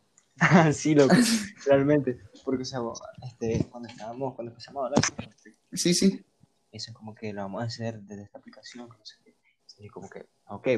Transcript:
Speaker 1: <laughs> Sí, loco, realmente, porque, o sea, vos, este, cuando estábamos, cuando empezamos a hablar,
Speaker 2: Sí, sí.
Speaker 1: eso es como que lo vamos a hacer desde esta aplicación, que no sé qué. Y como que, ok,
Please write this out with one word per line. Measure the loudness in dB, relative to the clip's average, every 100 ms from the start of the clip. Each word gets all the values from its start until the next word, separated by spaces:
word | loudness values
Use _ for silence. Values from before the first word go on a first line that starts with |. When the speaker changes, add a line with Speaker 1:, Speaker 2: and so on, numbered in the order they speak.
| _ _ _ -2
Speaker 1:
<laughs> | 4 6 6
Sí, | 2 2 6
loco, | 6 6 4 0 -4 -8
realmente, | 2 2 4 2 0 -8 -12 -14
porque, | -6 -6
o | -6
sea, | -8
vos, | -8 -10 -16 -16
este, | -18 -8 -4 -2 -4
cuando | -6 -16
estábamos, | -16 -14 -10 -10
cuando | -8 -14
empezamos | -14 -16 -8
a | 0
hablar, | 2 2 -4 -16 _ -20 _ _
Speaker 2:
Sí, | -2 0
sí. | 4 4 2 _ _ _ _ _
Speaker 1:
eso | -18 -16
es | -16
como | -18
que | -12 -10
lo | -8
vamos | -8 -8
a | -8
hacer | -6 -8 -10
desde | -14 -16
esta | -16 -20
aplicación, | -20 -20 -20 -18 -20
que | -20
no | -20
sé | -20
qué. | _ _ _ _ _ -20
Y | -20
como | -18 -18
que, | -18 -20 _ -16
ok, | -6 -2